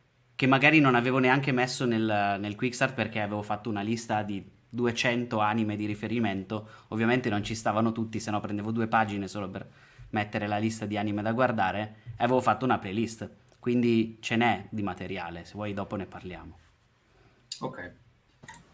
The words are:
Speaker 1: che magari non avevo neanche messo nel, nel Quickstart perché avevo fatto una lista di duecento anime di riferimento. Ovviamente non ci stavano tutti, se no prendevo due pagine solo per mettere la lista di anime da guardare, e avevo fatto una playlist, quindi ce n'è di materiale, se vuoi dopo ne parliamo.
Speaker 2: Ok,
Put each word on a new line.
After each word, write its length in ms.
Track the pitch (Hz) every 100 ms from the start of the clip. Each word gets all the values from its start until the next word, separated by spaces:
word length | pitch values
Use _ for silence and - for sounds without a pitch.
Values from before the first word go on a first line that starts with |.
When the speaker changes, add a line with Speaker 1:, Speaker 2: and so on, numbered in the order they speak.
| _ _ _ -
Speaker 1:
che 120 | 131
magari 320 | 135 143 156
non 160 | 139 120
avevo 240 | 120 131
neanche 320 | 127 135 139
messo 340 | 127 127 - 127
nel, 520 | 113 110 104 101 98
nel 160 | 104 104
Quickstart 380 | 123 117 131
perché 280 | - 107 110
avevo 200 | 104 104
fatto 280 | 104 104 123
una 120 | 104
lista 400 | 101 113 - 110
di 200 | 104 98 90 - _
duecento 680 | 117 120 113 131 120 120 113
anime 360 | 104 110 107 104
di 80 | 104
riferimento. 840 | 104 110 117 110 98 92 107 107 - -
Ovviamente 400 | 110 113 127 123
non 140 | 104
ci 120 | 104 110
stavano 360 | 117 104 113
tutti, 260 | 113 110 110
se 120 | 110
no 80 | 107
prendevo 300 | 101 104 104
due 160 | 113 110
pagine 400 | 113 107 101 95
solo 220 | 104 95
per 180 | 95 - - - - -
mettere 360 | 110 104 113 104
la 100 | 104
lista 280 | 110 110 104
di 120 | 104
anime 240 | 104 104
da 100 | 107
guardare, 640 | 117 127 113 95 95 107 - - -
e 60 |
avevo 180 | 120 127
fatto 240 | 120 107 131
una 140 | 107
playlist, 500 | 101 98 110 - 104 - _ _
quindi 580 | 123 123 117 113 113 113
ce 140 | - 117
n'è 320 | 117 95 101
di 140 | 110
materiale, 640 | 101 90 90 95 87 85 85
se 80 |
vuoi 200 | 101 104
dopo 220 | 98 95 101
ne 100 | 92
parliamo. 520 | 92 92 85 82 82 _ _ _ _ _ _ _ _ _ -
Speaker 2:
Ok, 180 | 127 - 90 - _ _ _ _ - - -